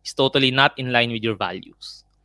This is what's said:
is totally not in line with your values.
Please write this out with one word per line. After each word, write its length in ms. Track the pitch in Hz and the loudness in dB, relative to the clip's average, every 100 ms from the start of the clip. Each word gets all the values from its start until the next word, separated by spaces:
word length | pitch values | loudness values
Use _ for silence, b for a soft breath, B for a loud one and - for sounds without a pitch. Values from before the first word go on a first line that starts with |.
is 120 | - - | -8 0
totally 340 | 135 139 135 | 0 2 2
not 240 | 131 143 - | 4 4 2
in 100 | 127 | -2
line 220 | 123 120 | 0 0
with 80 | 117 | -2
your 160 | 113 101 | -4 -4
values. 720 | 92 92 - - - - _ _ | -6 -8 -14 -20 -20 -20 _ _